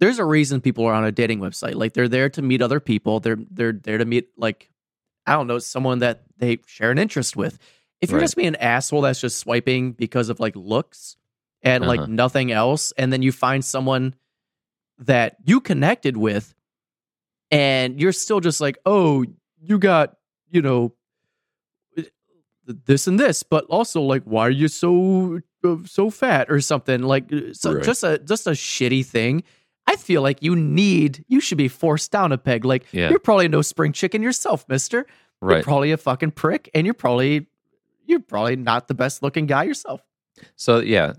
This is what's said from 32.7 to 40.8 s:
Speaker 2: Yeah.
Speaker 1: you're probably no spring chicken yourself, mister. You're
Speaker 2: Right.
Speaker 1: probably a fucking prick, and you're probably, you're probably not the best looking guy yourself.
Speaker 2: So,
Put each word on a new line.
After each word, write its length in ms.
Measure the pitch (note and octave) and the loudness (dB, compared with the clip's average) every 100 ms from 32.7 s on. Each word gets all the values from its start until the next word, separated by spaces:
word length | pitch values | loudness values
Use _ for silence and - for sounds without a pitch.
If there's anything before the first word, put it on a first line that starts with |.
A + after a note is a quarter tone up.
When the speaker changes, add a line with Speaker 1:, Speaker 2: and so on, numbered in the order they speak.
| C3 - | 0 -2
Speaker 2:
Yeah. 160 | F#2 F2 | -2 2
Speaker 1:
you're 100 | E4 | 2
probably 260 | - G3+ F3 | 4 4 4
no 140 | D3+ | 2
spring 300 | D3+ - D#3 | -2 -2 -2
chicken 300 | - F#3 G#3+ | 0 -2 -2
yourself, 420 | A#3 B3 - - - | -2 -2 -2 -4 -2
mister. 380 | C3+ - A#3+ C#4 _ _ - | -4 -2 -4 -4 _ _ -8
You're 100 | F#2 | 0
Speaker 2:
Right. 140 | D#2+ | 0
Speaker 1:
probably 280 | C3+ C#3 D3 | 2 0 0
a 40 | D#3 | -2
fucking 360 | - B2+ D#3+ | -2 -2 -4
prick, 360 | - D#3 D4+ - | -2 -2 -2 -4
and 120 | D#3 F3+ | -2 -2
you're 80 | |
probably, 520 | A#3+ B2 B2 C3+ D3 - _ _ _ _ _ | -2 0 0 0 -2 -6 _ _ _ _ _
you're 160 | - E4 | -2 -2
probably 360 | - G#2 A#2 C3 | -2 -4 -2 -2
not 320 | A#2+ A#2 - | 0 -2 -2
the 60 | |
best 280 | C3+ C3 - | -4 -4 -4
looking 240 | C#3 D#3+ D3+ | -4 -2 0
guy 160 | C#3 | 0
yourself. 380 | G3 C#4+ G4 - _ _ _ _ - - | -2 -6 -10 -14 _ _ _ _ -20 -6
Speaker 2:
So, 240 | - A#2 | 0 2